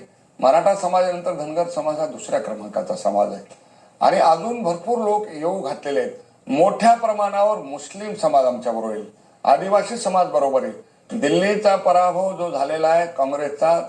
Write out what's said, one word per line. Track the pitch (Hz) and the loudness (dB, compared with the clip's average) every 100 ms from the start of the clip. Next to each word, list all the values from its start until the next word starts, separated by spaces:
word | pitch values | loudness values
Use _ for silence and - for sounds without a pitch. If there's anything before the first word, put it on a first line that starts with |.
| - _ _ - | -14 _ _ 0
मराठा | 127 156 185 | 4 4 4
समाजानंतर | 196 180 185 180 175 175 | 0 0 2 0 -2 -6
धनगर | 165 151 160 170 | -6 -4 -4 -2
समाज | 156 151 151 | -2 -4 -4
हा | 151 | -6
दुसऱ्या | 117 - 143 | -6 -4 -4
क्रमांकाचा | 113 104 104 101 - | -4 -8 -6 -6 -6
समाज | 92 101 101 101 | -4 -2 0 0
आहे. | 98 - - _ _ _ _ | -2 -14 -20 _ _ _ _
आणि | 131 175 | 2 4
अजून | 170 165 214 240 | 4 2 -2 -4
भरपूर | 170 170 - 240 | -4 -4 -2 -2
लोक | 208 208 214 | 0 -2 -4
येऊ | 151 160 190 | -6 -4 -4
घातलेले | 135 147 147 135 | -6 -6 -4 -2
आहेत. | 113 - - _ - | -4 -8 -20 _ -4
मोठ्या | 135 185 - 226 | 2 2 4 4
प्रमाणावर | 233 220 208 202 196 208 214 | 4 2 0 -2 2 2 0
मुस्लिम | 139 143 - 196 214 | -6 -14 -14 -14 -12
समाज | 196 156 143 | -4 2 4
आमच्या | 127 120 120 | 4 0 -4
बरोबर | 113 110 | -4 -4
येईल, | 107 104 - _ _ | -6 -10 -18 _ _
आदिवासी | 120 143 190 202 190 233 | 2 4 4 0 0 -4
समाज | 190 185 165 | -2 0 2
बरोबर | 147 139 131 | 2 2 0
येईल. | 113 - - _ _ 120 | -2 -8 -18 _ _ -4
दिल्लीचा | 143 175 196 208 208 190 | 0 2 2 2 2 4
पराभव | 190 180 180 175 190 185 | 4 4 4 2 -2 -2
जो | 175 | -4
झालेला | 143 143 156 156 | -2 -2 0 2
आहे | 170 170 | 2 0
काँग्रेसचा, | - 135 143 143 143 160 170 | -2 -2 -2 -6 0 2 2